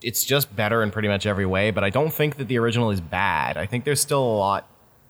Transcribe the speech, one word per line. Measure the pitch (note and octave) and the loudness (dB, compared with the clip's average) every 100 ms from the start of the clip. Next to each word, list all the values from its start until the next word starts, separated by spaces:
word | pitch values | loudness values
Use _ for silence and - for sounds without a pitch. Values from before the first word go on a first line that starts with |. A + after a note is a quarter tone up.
It's | A2 - | -2 -2
just | - C#3+ - G2+ | 0 0 0 -2
better | G#2+ A#2 | 0 2
in | G#2+ | 2
pretty | A2 G#2 | 0 0
much | G2+ G#2+ | 0 0
every | G2+ F#2+ | 0 0
way, | F#2 G#2+ | 2 2
but | G2+ | 2
I | G2+ | 0
don't | B2 D#3 | 2 0
think | - D3+ C#3+ | 0 -2 -2
that | B2+ | -2
the | B2 | 0
original | A#2 A#2+ A2+ | 2 2 2
is | G2 | 0
bad. | D#2+ F#2 G2 D#2+ B1+ D2 | -2 -2 0 0 -2 -4
I | F#2 | -4
think | B2 | -4
there's | D3 C#3 | -2 -2
still | - C#3+ | 0 0
a | B2 G#2+ | 0 2
lot, | G2 G2 - _ _ _ | 2 0 -4 _ _ _